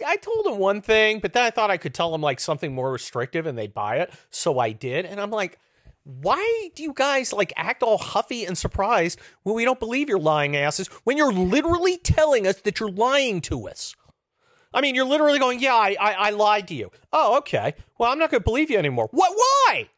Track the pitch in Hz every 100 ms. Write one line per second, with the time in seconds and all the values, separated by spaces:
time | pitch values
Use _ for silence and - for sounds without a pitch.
0 | 302 403 - 453 415 202 190 208 - 220
1 | 214 214 175 240 240 226 214 185 151 -
2 | 170 160 151 131 - 147 156 131 131 127
3 | - 123 127 165 160 120 107 - 104 127
4 | 180 - _ - 175 127 117 110 131 139
5 | 180 202 208 214 185 - _ _ - _
6 | 143 127 160 285 440 453 370 - 311 269
7 | 277 277 254 202 196 - 170 254 233 214
8 | - 202 226 240 180 180 - - 202 226
9 | 170 - - _ 190 226 240 254 226 254
10 | 285 185 156 151 143 147 143 - 190 -
11 | - 285 294 185 185 262 330 339 359 359
12 | - - 311 254 190 196 208 - 220 185
13 | 240 277 262 185 - 139 95 - - -
14 | _ _ _ _ _ _ _ 247 277 254
15 | 262 302 302 285 262 247 262 233 202 202
16 | 202 190 208 208 208 208 185 147 95 -
17 | _ 311 247 262 277 120 117 - - _
18 | 240 285 320 254 196 240 311 214 151 123
19 | 110 269 359 403 494 554 523 180 -